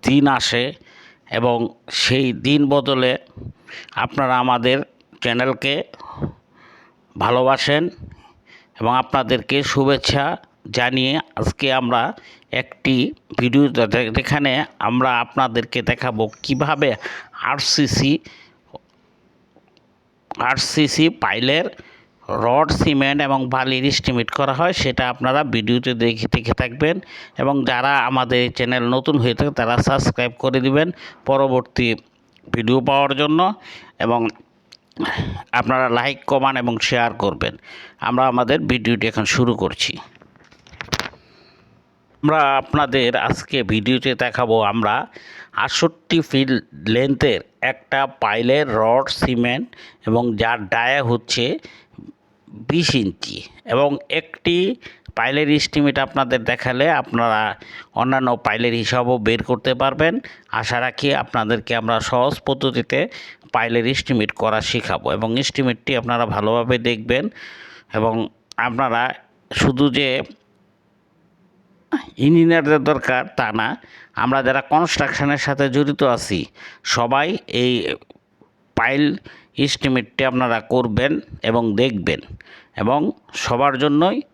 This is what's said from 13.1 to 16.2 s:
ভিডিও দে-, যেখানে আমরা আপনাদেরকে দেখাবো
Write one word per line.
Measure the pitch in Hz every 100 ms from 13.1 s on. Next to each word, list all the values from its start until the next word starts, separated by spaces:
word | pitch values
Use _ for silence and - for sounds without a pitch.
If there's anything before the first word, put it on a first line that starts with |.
| 302 _ -
ভিডিও | 123 139 143
দে-, | 120 113 113 117 110
যেখানে | - 143 143 127 - -
আমরা | 104 120 131 120
আপনাদেরকে | 123 - 131 117 110 123
দেখাবো | - 120 123 107